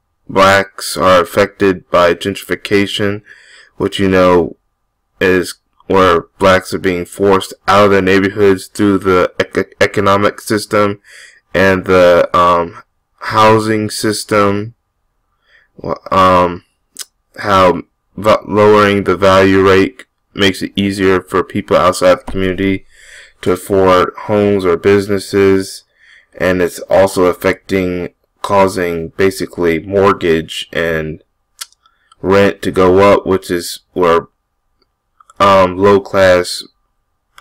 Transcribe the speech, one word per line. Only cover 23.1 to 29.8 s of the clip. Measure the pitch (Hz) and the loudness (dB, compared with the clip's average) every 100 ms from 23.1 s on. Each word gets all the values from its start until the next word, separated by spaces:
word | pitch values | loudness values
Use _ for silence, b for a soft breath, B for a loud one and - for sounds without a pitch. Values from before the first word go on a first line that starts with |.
| B B _ | B B _
to | - | -4
afford | 90 - 98 92 90 87 - | -4 -2 0 4 2 0 -4
homes | - 107 104 101 92 | -4 0 0 0 0
or | 82 | 0
businesses, | 101 101 98 101 - 101 98 95 95 - b b b b b - | 2 0 0 -6 -4 0 2 2 -2 -12 b b b b b -6
and | 90 92 | -4 -2
it's | 85 - - | -2 -6 -2
also | 90 95 - 90 | 0 2 2 0
affecting, | 82 95 90 - 95 90 90 85 - _ _ | 0 -4 -4 -4 -4 -4 -6 -10 -14 _ _
causing | - 101 95 98 87 85 82 | -2 2 2 0 -4 -6 -8
basically | - 95 95 85 - 85 | -2 -2 -2 -8 -4 -2
mortgage | 80 | -2